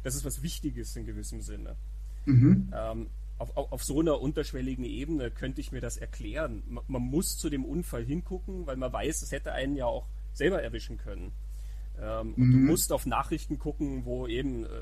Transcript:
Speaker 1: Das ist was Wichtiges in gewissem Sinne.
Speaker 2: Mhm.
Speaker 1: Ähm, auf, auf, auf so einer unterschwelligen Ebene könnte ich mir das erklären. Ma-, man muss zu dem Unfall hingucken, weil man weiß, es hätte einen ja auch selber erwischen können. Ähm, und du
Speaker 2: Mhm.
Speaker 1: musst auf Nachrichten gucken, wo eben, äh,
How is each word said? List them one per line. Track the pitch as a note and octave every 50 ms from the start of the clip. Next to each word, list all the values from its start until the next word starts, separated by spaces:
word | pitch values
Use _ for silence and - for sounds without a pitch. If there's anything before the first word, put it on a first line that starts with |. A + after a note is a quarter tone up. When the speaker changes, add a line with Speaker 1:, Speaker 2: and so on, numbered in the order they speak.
Speaker 1:
Das | - C3 C3
ist | C#3+ C#3
was | C#3+ - B2+
Wichtiges | C3+ E3+ - - - D3 A#2+ A#2+ A2+ - -
in | A#2+ A2
gewissem | G#2+ G#2+ G#2 G#2 - A#2 A2+
Sinne. | G#2+ - G#2 G2+ - - - - - - - - - - - - -
Speaker 2:
Mhm. | C#3+ C3+ A#2+ B2+ D#3+ F#3+ F#3+ - - -
Speaker 1:
Ähm, | A2 A2 A2+ A2+ A2+ A2+ - - - - - - -
auf, | A#2 - -
auf, | C#3+ C#3 -
auf | C#3+ A#2 -
so | - C3+ D3
einer | E3 E3 D3 B2+
unterschwelligen | C3 C#3 - D#3+ C#3+ - - C3 C3 C3 C3 B2+ B2
Ebene | A2+ - A2+ C#3 D3+ E3 C#3+ B2 A#2
könnte | - - - C3 C3+ D3+
ich | - -
mir | C3+ B2+
das | A#2+ A#2 A2+ -
erklären. | A#2 A2+ - - A2+ G#2 A2+ D3 D#3+ C3+ A#2 - - -
Ma-, | A#2+ A#2+ - -
man | C3 B2
muss | B2 B2 C3+ E3 F#3+ - -
zu | - - D#3+
dem | C#3+ C3+ C3+
Unfall | - C#3+ F3 E3+ - - A#2+ A#2
hingucken, | A#2+ C#3+ F3 D#3 - F#3 F3+ - C3+ B2+ B2 A#2+
weil | C#3 C3
man | C3 C3 B2+
weiß, | A#2+ G#2+ G#2+ C#3+ D#3 -
es | - -
hätte | C#3 C#3+ - D#3
einen | - - C3 C3+ D3
ja | C3+ B2
auch | A#2+ - B2 - - - - - -
selber | - - C#3 F3 G3 E3
erwischen | C3 A#2 A2+ A2+ - - A#2
können. | - - A2 G2 F2+ F2 - - - - - - - - - - - - - - -
Ähm, | G#2 G#2+ A2 A2+ A2+ A2+ G#2+
und | B2+ B2+ B2
du | B2+ C3
Speaker 2:
Mhm. | C3
Speaker 1:
musst | D3 E3+ F3 - -
auf | D#3+ B2+ -
Nachrichten | C3+ A#2 A#2+ C#3+ - E3+ D3+ - - D3+ D3
gucken, | - D3+ D3 - D#3 C#3 C3+ B2+ B2
wo | B2 B2 B2+ B2+
eben, | A#2+ A2+ B2 C#3 C#3 B2+ A#2 A2
äh, | - A2+ A2+